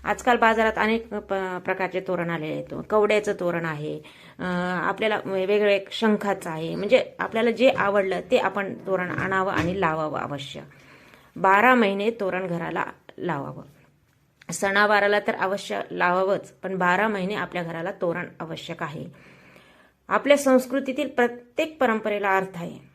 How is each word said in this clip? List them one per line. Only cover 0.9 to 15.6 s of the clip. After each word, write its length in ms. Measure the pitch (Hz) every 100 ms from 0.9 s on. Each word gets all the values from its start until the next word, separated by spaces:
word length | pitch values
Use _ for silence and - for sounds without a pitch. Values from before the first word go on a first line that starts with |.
| 226 226
प-, 480 | 208 208 196 185 180
प्रकारचे 360 | 185 190 185 185
तोरण 300 | 185 175 170
आले 160 | 165 156
आहेत. 280 | 147 - - -
कवड्याचं 420 | 214 208 214 208 196
तोरण 240 | 175 170
आहे, 360 | 165 151 151 156 - - - -
अ, 60 | 185 180 180 180
आपल्याला 380 | 175 190 220 214
वेगवेगळे 600 | - 190 185 208 208 196 196
शंखाचं 600 | - 226 208 208 175 170
आहे, 240 | 160 165
म्हणजे 380 | 170 202 247 - -
आपल्याला 320 | 190 226 233
जे 180 | 226 262
आवडलं 520 | - 196 202 190 180 -
ते 80 | 247
आपण 360 | 190 202 190 - 196
तोरण 240 | 185 180
आणावं 420 | - 185 190 190
आणि 280 | - 170 196
लावावं 380 | 170 160 156 147
अवश्य. 420 | - 143 139 151 143 - - - - - _ -
बारा 380 | 185 196 240
महिने 360 | 254 202 196 208
तोरण 360 | 226 190 180 185
घराला 380 | 170 165 175 - - - -
लावावं. 440 | 175 147 147 - - _ _ _ _ _ _ _ -
सणावाराला 680 | 165 202 196 208 208 202 208
तर 140 | 208
अवश्य 460 | - 185 196